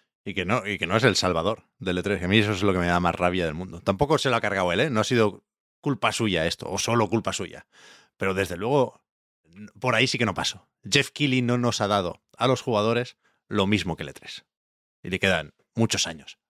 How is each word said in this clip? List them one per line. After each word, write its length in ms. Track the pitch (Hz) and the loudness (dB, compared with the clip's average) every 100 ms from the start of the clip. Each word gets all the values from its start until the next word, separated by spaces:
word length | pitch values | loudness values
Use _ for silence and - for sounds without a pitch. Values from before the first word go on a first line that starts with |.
| _ _ | _ _
Y 100 | - | -8
que 100 | 95 | -4
no, 220 | 87 120 101 | 0 0 0
y 100 | 95 | -4
que 100 | 101 | 0
no 80 | 110 | 4
es 80 | |
el 100 | 113 95 | 4 4
salvador 460 | 92 82 87 110 _ _ | 2 2 0 -2 _ _
del 200 | 92 90 | -4 -2
E 40 | |
tres, 160 | 98 92 | -2 -2
que 60 | |
a 40 | 90 | 2
mí 100 | 110 | 4
eso 120 | 104 | 4
es 100 | 95 | 2
lo 80 | 101 | 0
que 80 | 92 | 2
me 80 | 87 | 2
da 100 | 87 | 2
más 140 | 87 | 2
rabia 320 | 85 90 90 82 | 2 0 0 -2
del 80 | |
mundo. 260 | 78 92 87 | -4 -10 -6
Tampoco 380 | - 98 147 151 | -4 0 2 2
se 100 | 139 | 2
lo 80 | 117 | 0
ha 40 | |
cargado 320 | 107 98 90 | 0 0 0
él, 80 | 90 | 0
¿eh? 100 | 151 | 0
No 100 | 110 | 0
ha 40 | |
sido 400 | 104 120 107 98 _ _ _ _ | 0 2 2 0 _ _ _ _
culpa 300 | 147 131 113 | -6 -2 -2
suya 340 | - 113 85 82 | -2 0 0 0
esto, 220 | - - | -4 -6
o 100 | 98 | -6
solo 300 | - 117 107 | -2 0 0
culpa 240 | 113 - | 0 -2
suya. 340 | - 87 - - _ - - _ _ | -6 -8 -14 -20 _ -20 -20 _ _
Pero 180 | 95 | -2
desde 220 | 95 95 87 | -2 -2 -4
luego, 480 | 110 143 120 - _ _ _ _ _ 98 107 98 | -2 0 0 -4 _ _ _ _ _ -20 -20 -6
por 140 | 127 | 0
ahí 140 | 113 127 | 2 2
sí 100 | 127 | 2
que 80 | 110 | -2
no 80 | |
paso. 340 | 87 - - _ _ | -2 -6 -8 _ _
Jeff 280 | 101 139 135 | 0 0 0
Keighley 300 | - 147 127 | -2 0 2
no 160 | 120 123 | 2 0
nos 220 | 120 - | 0 0
ha 60 | 101 | 2
dado 380 | 101 87 - _ - | 2 0 -6 _ -2
a 120 | 123 | 0
los 120 | 127 | 0
jugadores 560 | - 104 110 117 123 - _ _ - | 0 0 2 0 -2 -10 _ _ -4
lo 180 | 104 95 | 0 2
mismo 280 | 104 87 78 | 2 0 -6
que 60 | |
el 60 | 73 | -10
E 40 | |
tres. 300 | - - - - _ _ _ _ _ | -14 -18 -18 -20 _ _ _ _ _
Y 80 | 92 | -8
le 100 | 92 | -2
quedan 340 | 98 85 76 - _ - | 2 0 -2 -14 _ -2
muchos 320 | 113 113 - | 0 0 -4
años 300 | 80 - - | -8 -18 -20